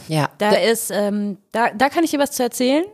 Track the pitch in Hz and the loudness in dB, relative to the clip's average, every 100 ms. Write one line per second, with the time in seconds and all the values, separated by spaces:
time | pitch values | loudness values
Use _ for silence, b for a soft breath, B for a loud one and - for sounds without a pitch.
0 | - 156 139 - 208 196 196 226 - 202 | -4 -2 -2 -2 2 4 4 0 -2 -2
1 | 208 208 202 185 _ 220 233 214 269 339 | -2 -2 -4 -8 _ -2 -2 2 0 2
2 | 320 285 277 - 240 - 254 294 392 | 0 0 -2 0 -4 0 0 2 -2